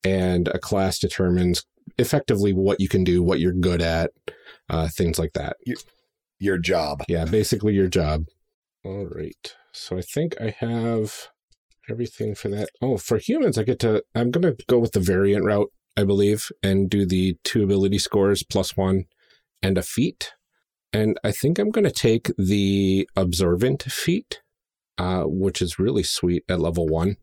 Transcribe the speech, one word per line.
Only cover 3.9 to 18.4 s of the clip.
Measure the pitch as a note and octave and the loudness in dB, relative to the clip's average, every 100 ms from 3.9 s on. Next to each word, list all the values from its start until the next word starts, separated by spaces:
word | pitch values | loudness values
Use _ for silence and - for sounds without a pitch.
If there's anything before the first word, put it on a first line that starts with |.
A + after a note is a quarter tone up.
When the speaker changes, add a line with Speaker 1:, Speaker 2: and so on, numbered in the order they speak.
| E2 E2 _ - - - - _ | 0 -2 _ -18 -18 -20 -20 _
Speaker 1:
uh, | E2 D#2+ | -4 -4
things | - F2 E2 | 0 -2 0
like | D#2+ | -4
that. | - C#2 - | -4 -8 -8
Speaker 2:
Your, | - - - _ _ _ _ _ | -10 -10 -12 _ _ _ _ _
your | G2 F#2+ | -2 -2
job. | E2+ F2+ D2+ C#2+ - | 0 0 -2 -6 -4
Speaker 1:
Yeah, | E2+ | -2
basically | D#2+ G#2+ G#2 A#2 G#2+ | 0 0 0 0 0
your | G2 F#2 | 2 2
job. | F2+ D#2 D#2 D#2 _ _ _ _ _ | 0 0 -2 -6 _ _ _ _ _
All | G2 G2 F#2 | -12 -10 -10
right. | D#2 D#2 - - - _ | -10 -12 -12 -20 -20 _
So | - - F2+ | -18 -10 -8
I | |
think | G#2 - E3 - | -6 -4 -4 -4
I | A2+ - | -8 -6
have | A#2 A#2 A#2 A#2 G#2+ - - _ _ _ _ _ - | -4 -2 -2 -2 -4 -8 -18 _ _ _ _ _ -12
everything | A2+ A#2 - A2 G#2 | -8 -8 -6 -8 -6
for | G#2 | -6
that. | G2+ G#2+ _ | -6 -8 _
Oh, | B2+ A#2 | -2 -2
for | - A#2 | 0 -2
humans, | - D4 B3 A2+ | 0 0 0 0
I | |
get | G#2+ B2 | -2 0
to, | A#2 G#2+ - | 2 0 -2
I'm | A2+ A#2+ | -2 0
gonna | C#3+ F3 - - | 2 0 -2 0
go | B2 | 2
with | A2+ | 2
the | G#2 | 0
variant | F2+ F#2 G2+ G2+ | 2 2 4 2
route, | F#2 G#2 G#2 _ _ - | 2 2 0 _ _ -2
I | |
believe, | G2 G2 G2+ G#2 - - | 2 4 4 2 -4 -4
and | G2 G2 F#2+ | 0 2 2
do | G2+ | 2
the | G2 F#2 F#2 E2+ | 2 2 0 -2
two | - A#2 | -2 0
ability | G2 G2 G2 G2 | 2 2 2 0
scores | - G#2 G2 G2+ | 0 2 2 2